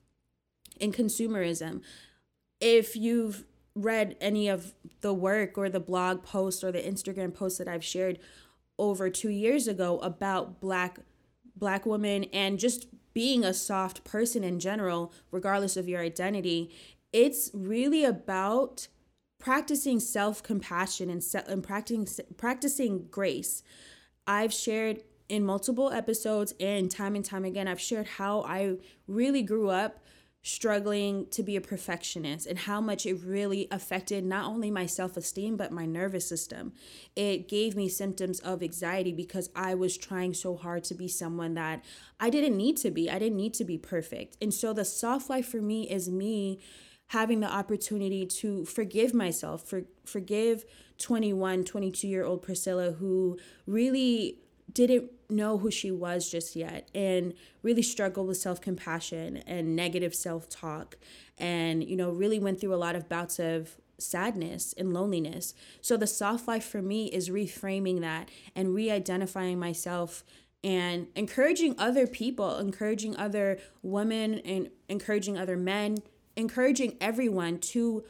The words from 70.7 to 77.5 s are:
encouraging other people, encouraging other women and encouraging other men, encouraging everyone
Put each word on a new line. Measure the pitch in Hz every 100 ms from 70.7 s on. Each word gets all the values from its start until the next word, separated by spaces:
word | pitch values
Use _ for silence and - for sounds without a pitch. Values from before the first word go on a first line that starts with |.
| 185 175 175 170 -
encouraging | 208 - 294 359 320 -
other | 220 262 247
people, | - 226 240 190 147
encouraging | 196 - 214 214 220 -
other | 208 208 196 190 - -
women | 185 202 220 220 220 214
and | - 190 - - -
encouraging | 196 - 208 196 196
other | 190 180
men, | 180 202 208 214 - _ _ -
encouraging | 226 247 254 277 240 -
everyone | 202 226 247 185 170